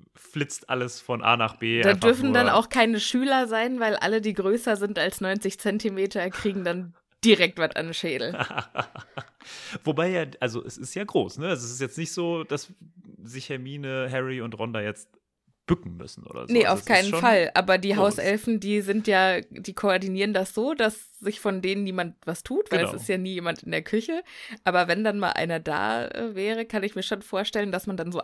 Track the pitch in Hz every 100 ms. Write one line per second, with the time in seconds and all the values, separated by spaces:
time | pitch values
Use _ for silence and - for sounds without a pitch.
0 | _ _ - 151 143 - - 127 123 -
1 | - 120 113 120 110 - 113 117 110 196
2 | 226 254 269 247 247 202 220 262 226 220
3 | - 247 269 269 247 220 233 254 226 208
4 | 180 220 214 190 190 233 240 208 202 190
5 | 165 - 190 202 196 - 208 208 214 190
6 | 196 202 180 185 208 190 180 175 175 -
7 | _ _ 226 208 175 175 160 - 165 165
8 | 170 139 120 175 131 - - - - -
9 | - - - _ - - - - - 143
10 | 175 185 147 127 123 113 - - - -
11 | 208 - 95 - 165 160 120 120 135 -
12 | 160 - 170 170 156 147 - - 160 -
13 | - - 110 127 - 135 127 143 139 131
14 | 127 131 131 131 117 113 117 113 104 104
15 | - _ _ _ _ _ - 175 - 85
16 | - - - - 62 240 - 190 - 202
17 | 196 165 240 208 165 - 185 185 196 202
18 | 196 208 - 208 214 220 196 208 196 208
19 | 214 190 190 180 - - - 190 208 185
20 | 190 190 202 196 190 - 247 311 220 214
21 | - - 202 214 208 190 190 196 196 185
22 | 170 - - 170 - 294 427 170 170 -
23 | 220 185 185 185 170 165 - 160 160 220
24 | 226 330 359 - - 226 - 180 175 175
25 | 220 202 190 - 160 165 160 147 101 -
26 | - - 233 196 202 226 226 214 202 202
27 | 190 202 - 190 208 214 202 185 - 185
28 | 165 175